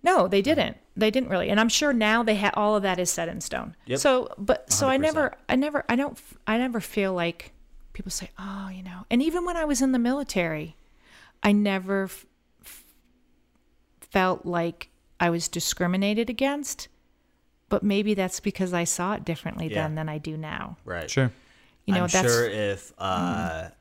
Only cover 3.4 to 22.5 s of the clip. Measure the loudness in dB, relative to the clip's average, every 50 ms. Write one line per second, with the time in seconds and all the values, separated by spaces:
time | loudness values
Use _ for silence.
3.4 | -8 -6 -6 -6 -6 -8 -12 _ _ -4 -4 2 4 4 4 4 0 -4 -8 -8
4.4 | 0 0 0 0 2 -2 0 2 2 2 2 2 2 2 2 2 0 0 -2 -6
5.4 | _ 0 0 2 2 0 -2 -4 0 0 0 0 0 -2 -6 -12 -20 -20 -20 -12
6.4 | _ -2 0 0 0 -2 -2 -6 -6 -4 -2 -2 0 0 0 0 -2 -2 -4 -6
7.4 | -14 -20 -20 -20 -20 _ -20 -20 -20 -18 -14 -12 -10 -8 -8 -8 -10 -12 -14 -14
8.4 | -12 -10 -10 -10 -10 -10 -10 -12 -12 -12 -14 -14 -6 _ 0 2 2 2 0 0
9.4 | -2 -2 -2 -2 0 0 0 2 2 2 2 2 2 2 0 -2 -4 -4 -2 -2
10.4 | -2 -2 -2 -6 -8 -10 -14 _ _ _ _ _ _ _ -20 -20 -20 -20 _ _
11.4 | 2 4 4 4 4 2 0 -2 -2 -2 -2 -2 -2 -4 -8 -14 -20 _ _ _
12.4 | _ _ _ _ _ -20 -20 -20 _ _ _ _ _ _ _ _ _ _ _ _
13.4 | _ _ _ _ _ _ _ _ _ _ _ _ -20 _ 2 2 4 4 2 0
14.4 | -4 -2 -2 0 0 -2 -4 _ -18 _ _ _ _ _ _ _ 0 2 2 0
15.4 | -2 -4 -6 -4 -4 -4 -2 0 0 0 2 2 0 0 0 0 -2 -2 -2 0
16.4 | 0 0 0 -2 -6 -8 -10 -10 -12 -18 _ _ _ _ _ _ _ _ _ _
17.4 | _ _ _ _ _ _ -2 0 2 2 2 2 2 2 2 0 0 -2 -4 -4
18.4 | -4 -4 -2 -2 -2 0 0 -2 0 0 -2 -2 -2 -4 -4 -4 -4 -6 -6 -6
19.4 | -6 -10 -8 -6 -6 -4 -2 -2 -2 -2 -4 -4 -6 -6 -8 -8 -8 -8 -8 -8
20.4 | -8 -8 -8 -10 -10 -10 -12 _ -12 -10 -8 -8 -6 -2 0 2 2 2 0 -6
21.4 | _ _ _ _ _ _ _ _ _ 0 0 2 2 2 2 4 4 6 4 4
22.4 | 4 2